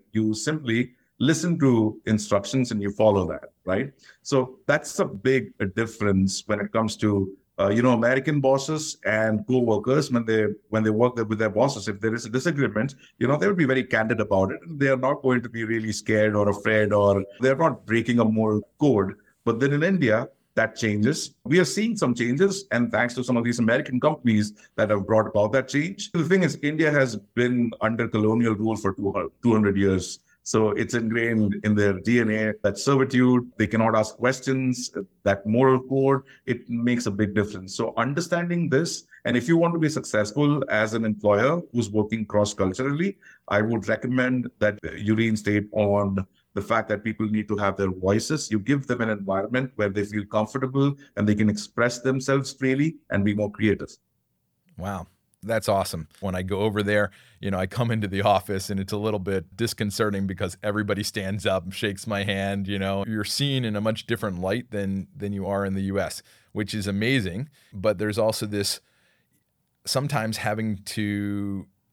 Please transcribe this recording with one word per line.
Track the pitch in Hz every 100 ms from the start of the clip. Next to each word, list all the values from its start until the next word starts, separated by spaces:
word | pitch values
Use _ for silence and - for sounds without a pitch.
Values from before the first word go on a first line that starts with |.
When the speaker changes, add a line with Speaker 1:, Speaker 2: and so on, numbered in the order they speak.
| _
Speaker 1:
You | 110 110
simply | 107 - 156 127 113 127 _ _ -
listen | 127 156 175 165
to | 135 120 110 - -
instructions | 107 - 101 - 135 123
and | 107
you | 101
follow | 98 110 101 90
that, | 73 - _
right? | - 95 139 - - _
So | - 139 123 - -
that's | - - -
a | 160
big, | 98 131 131 104 -
uh, | 101 113
difference | 113 - 104 95 95 - -
when | 104
it | 101
comes | 113 110 -
to | 107 101 95 - _ -
uh, | 98
you | 110
know, | 127
American | 117 120 131 139 147
bosses | 135 135 135 156 151 - 98
and | 110 110 110 104
co-workers, | 127 113 104 110 135 -
when | 120 113
they, | 110 107 104 _
when | 110
they | 110
work | 107 123 120
with | 110 107
their | 110
bosses, | 101 135 123 101
if | 98
there | 110
is | 117 113
a |
disagreement, | 123 170 143 120 107 131 - - _
you | 123
know, | 147
they | 190
would | 185
be |
very | 139 131
candid | 117 113 110 113
about | 107 98 95
it. | - 170
And | 151
they | 139
are | 131
not | 131 143
going | 131 123
to | 113
be | 110
really | 110 113 110
scared | 101 - 107 107 104
or | 104
afraid, | 101 110 107 104
or | 104 101 98 92 -
they're | 131 135
not | 160 117 -
breaking | 113 113 120
a | 117
moral | 110 110 107 - _
code. | 147 110 98 95 _ _ -
But | 113
then | 139
in | 147
India, | 170 190 127 110 - _ _ -
that | 110 -
changes. | 113 104 110 160 - - -
We | 170
are | 180
seeing | - 220 220
some | 135
changes, | 120 120 139 196 196 -
and | 117 117
thanks | 107 120 127
to |
some | 123 120
of | 117
these | 120
American | 113 123 151 127
companies | 147 151 120 107 104 - - -
that | 104
have | 104 92
brought | 110 107
about | 104 107
that | 131 131
change. | 143 165 196 -
The | 170 165
thing | 190
is, | 165 -
India | 147 156 156
has | 147 131 107 - -
been | 123 123 117 -
under | 107 117 117
colonial | 120 107 110 117 104
rule | 110 104
for | 98
two | 95 101
hundred, | 98 85 -
two | 120
hundred | 110 104 98
years. | 98 92 90 - _ _
So | - 113 107
it's | 104 113
ingrained | 120 113 117 117 113 104 101
in | 107
their | 104 101 92
D | 104 120
N | 110
A, | 107 110 104
that | 104 101
servitude, | - 139 127 123 127 123 120 -
they | 107
cannot | 113 113 110
ask | 107 -
questions, | 123 131 - 131 127 123 123 87 98 _
that | 101 98
moral | 107 117 131 127
code, | 127 135 135 135 - - -
it | 123 -
makes | 117 120 120 113
a |
big | 98 104
difference. | 101 101 95 95 -
So | 117 -
understanding | 117 143 175 170 175 175 170
this, | 131 170 - - - -
and | 120
if | 120
you | 165
want | 170
to | 170
be | 156
successful | - - 107 104 147 147 147 -
as | 107 110
an | 113
employer | 113 104 104 101 127 170 165
who's | 120 101
working | 107 104 113 104
cross-culturally, | 107 104 - 95 92 135 143 190 - - - -
I | 101
would | 110 113 98
recommend | 110 123 127 127 127 123 -
that | 104 101 80 -
you | 104 110
reinstate | 113 107 104 104 104
on | 107 104 101 101 98 95 _ _
the | 101
fact | 101 113 107
that | 104
people | 113 107 110
need | 107 107
to | 104
have | 98 95
their | 95
voices. | 92 92 107 - 156 -
You | 107
give | 104 143 139
them | 123
an | 113
environment | 104 98 95 101 123 131 -
where | 104
they | 98 101
feel | 107 101
comfortable | 110 135 - 131 135 139 139 - -
and | 104
they |
can | 104 110
express | 104 - - 120 123
themselves | 131 131 131 135 131
freely | - 131 135 156 - -
and | 101 101
be |
more | 104 104
creative. | 104 107 - 73 - _ _ _ _ _ _ _ -
Speaker 2:
Wow. | 92 95 80 _ _ _
That's | 98 113 104
awesome. | 98 92 87 80 _
When | 98
I | 92
go | 92 98
over | 107 104
there, | 101 104 101 - - _
you | 101
know, | 95
I | 92
come | - 120
into | 110 104
the | 98
office | 104 95 - 98 -
and | 98
it's | 95
a | 104
little | 107 104
bit | 95 95 85 -
disconcerting | 117 - 107 - 107 98 98
because | 92 95 -
everybody | 107 104 104 101
stands | 104 110 95 101 101
up | 95 87
and |
shakes | 95 110 98 -
my | 101
hand. | 98 98 98 101 98
You | 101
know, | 98 98 98
you're | 110
seen | 101 - 143 131
in | 117 104
a |
much | 107 107 -
different | 117 107 90
light | 92 117 120
than, | 104 98 98 - -
than | 101
you | 101 95
are | 98
in | 98 95
the |
U | 98 98
S, | 82 - - _ _
which | 98 104
is | 110 98
amazing. | 98 113 135 92 90 147 _ _
But | 101 104 95
there's | 107 104
also | 110 107 107
this, | 104 101 - - _ _ _ _ _ _ _ _ _ -
sometimes | 135 143 143 110 107
having | 113 107 113 98 -
to | - 104 101 101 101 101 98 82 _ _